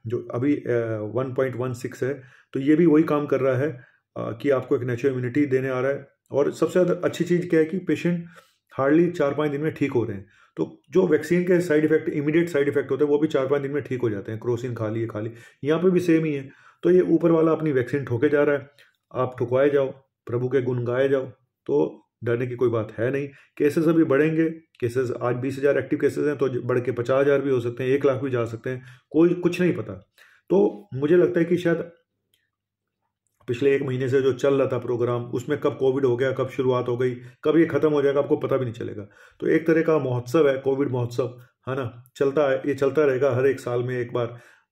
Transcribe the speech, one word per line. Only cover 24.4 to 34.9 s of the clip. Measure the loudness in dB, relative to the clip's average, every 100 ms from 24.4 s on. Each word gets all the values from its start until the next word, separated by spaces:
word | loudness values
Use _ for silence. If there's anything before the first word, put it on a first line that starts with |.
| -2
केसेस | -4 _ -6 -4 -2 -4 -2
आज | -2 -2
बीस | -4 -2
हजार | 0 0
एक्टिव | -2 -2
केसेस | 0 0 -2
हैं, | 0
तो | -2 -2
बढ़ | -2 -2
के | -2
पचास | -4 0 2
हजार | 2 2
भी | 2
हो | -2
सकते | -2 -4
हैं, | 0
एक | 2 2
लाख | 0
भी | -2
जा | -2 -4
सकते | -6 -8
हैं, | -10 -12 -20 _
कोई | 2 4
कुछ | 4 -2 0
नहीं | 0
पता। | -2 -8 -14 _ _ _ _ 0
तो | 2 2 0 -12
मुझे | -4 2 4
लगता | 4 2
है | 0
कि | 0
शायद | 0 -2 -4 _ _ _ _ _ _ _ _ _ _ _ _ _ _ _ -8
पिछले | 0 2 2
एक |
महीने | -2 -4 0
से | 2
जो | 2
चल | 0 0
रहा | 2 0
था | -2
प्रोग्राम, | -4